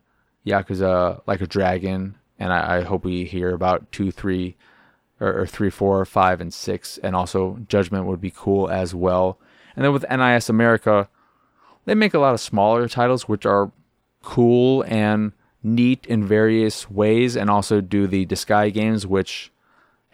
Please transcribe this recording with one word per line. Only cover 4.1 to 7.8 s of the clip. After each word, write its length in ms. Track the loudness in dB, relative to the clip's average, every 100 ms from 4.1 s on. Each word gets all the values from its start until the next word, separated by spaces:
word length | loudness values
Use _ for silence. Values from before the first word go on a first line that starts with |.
| -4 -4 -4 -6 -10 _ _ _ _ _ -6
or, 220 | -4 -2
or 40 | -4
three, 240 | -4 -4
four, 340 | 0 0 0 0
five, 360 | 2 2 2
and 100 | -6
six, 460 | -10 -8 -8 -10 -10
and 180 | -4 -4
also 440 | -2 -2 -4 -6 -2
Judgment 400 | -2